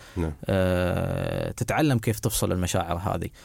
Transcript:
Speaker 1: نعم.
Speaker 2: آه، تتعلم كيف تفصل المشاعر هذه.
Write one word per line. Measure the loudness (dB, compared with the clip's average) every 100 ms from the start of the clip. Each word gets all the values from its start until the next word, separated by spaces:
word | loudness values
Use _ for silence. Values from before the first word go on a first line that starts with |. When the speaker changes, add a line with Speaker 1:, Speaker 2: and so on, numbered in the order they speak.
| -8 -2
Speaker 1:
نعم. | -2 -2
Speaker 2:
آه، | 0 2 4 2 2 0 0 -2 -2 -2 -4
تتعلم | -4 -2 2 2 2
كيف | 0 0
تفصل | 0 0 0
المشاعر | 0 0 0 0 -2
هذه. | -2 -2 -4 -10